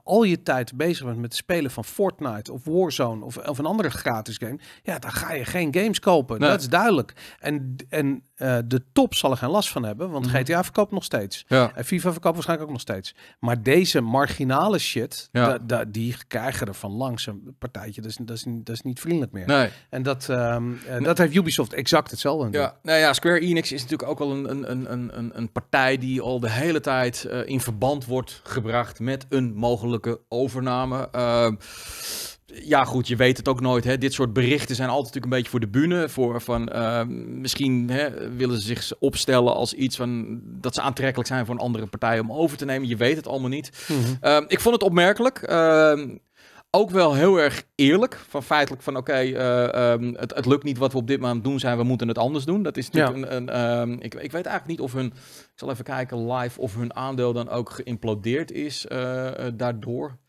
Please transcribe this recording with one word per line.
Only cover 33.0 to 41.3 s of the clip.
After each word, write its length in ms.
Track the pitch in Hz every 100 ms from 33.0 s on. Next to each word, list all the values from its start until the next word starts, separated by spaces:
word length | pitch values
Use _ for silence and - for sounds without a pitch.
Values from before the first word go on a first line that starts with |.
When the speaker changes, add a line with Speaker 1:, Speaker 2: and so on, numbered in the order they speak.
| 123
Speaker 2:
je 80 | 117
weet 200 | 127 127
het 120 | 139
ook 120 | 127
nooit, 240 | 127 123
hè. 140 | 123 131
Dit 140 | 135
soort 200 | - 127
berichten 420 | 107 123 143 123 123
zijn 120 | 127
altijd 180 | 131 120
natuurlijk 180 | 139 123
een 60 | 127
beetje 120 | 120
voor 100 | 123
de 180 | 113 117
bühne. 300 | 160 175 156
Voor 320 | 131 123 120
van, 280 | 117 117 117
ehm, 720 | - 113 120 120 120 117 127
misschien, 500 | 131 - 135 127 120
hè, 400 | 131 147 - 110
willen 300 | 123 127 117
ze 60 | 101
zich 260 | 120 - -
opstellen 560 | 139 - - 127 123
als 200 | - 120
iets 220 | - 131 -
van, 440 | 123 120 110 117
dat 300 | 107 123 120
ze 60 | -
aantrekkelijk 480 | 139 131 135 127
zijn 160 | 117